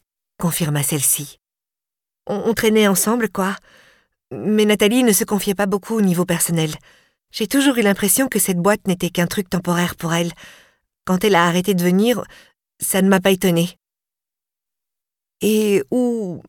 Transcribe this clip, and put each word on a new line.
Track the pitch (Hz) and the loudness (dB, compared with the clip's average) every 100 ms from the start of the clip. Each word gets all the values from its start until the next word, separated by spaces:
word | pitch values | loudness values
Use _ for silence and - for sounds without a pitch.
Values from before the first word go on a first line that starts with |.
| _ _ _ - | _ _ _ -6
confirma | 175 - 156 147 | -4 -2 -2 -2
celle-ci. « | 139 151 - - - - _ _ _ _ _ _ _ _ - | -2 -2 -2 -2 -6 -18 _ _ _ _ _ _ _ _ -8
On, | 202 220 | -4 -4
on | |
traînait | 214 220 214 208 | 0 2 4 2
ensemble, | 185 208 240 220 | 2 0 -2 -2
quoi. | - 190 196 _ - _ _ _ _ - | -4 -6 -6 _ -20 _ _ _ _ -16
Mais | - 156 214 | -8 -2 2
Nathalie | 208 208 208 247 | 2 4 2 4
ne | 247 | 4
se | 190 | 2
confiait | 220 202 208 | 0 -2 -2
pas | 190 202 | -2 -2
beaucoup | 196 - | -2 -4
au | 226 | 0
niveau | 190 170 180 | 0 0 0
personnel. | 165 - 165 156 156 _ _ _ _ _ | -2 -2 -2 -4 -6 _ _ _ _ _
J'ai | - 220 | -8 -2
toujours | 277 277 240 | 2 2 2
eu | |
l'impression | 208 190 202 - 269 | 2 2 0 0 0
que | 202 | -2
cette | - 175 | -2 0
boîte | 185 214 190 | 0 0 0
n'était | 180 175 | -2 -2
qu'un | - 175 | -2 -2
truc | - 185 | -2 -4
temporaire | 175 175 175 175 - | -4 -2 -2 -2 -4
pour | 170 | -4
elle. | 170 170 - - - _ _ _ _ - | -2 -4 -8 -20 -20 _ _ _ _ -2
Quand | 185 | -2
elle | 214 | 2
a | 175 175 | 2 2
arrêté | 175 185 | 2 0
de | 180 | 0
venir, | 175 185 233 226 - - _ _ _ - | 2 2 2 0 -6 -16 _ _ _ -10
ça | - 190 | -4 2
ne | 190 | 4
m'a | 190 | 4
pas | 196 | 2
étonnée. » « | 190 190 170 175 - _ _ _ _ _ _ _ _ _ _ _ _ _ _ _ - | 2 2 0 -2 -6 _ _ _ _ _ _ _ _ _ _ _ _ _ _ _ -4
Et | 202 214 214 196 - | 0 2 2 0 0
où | 254 240 233 190 165 | -2 0 -2 -6 -10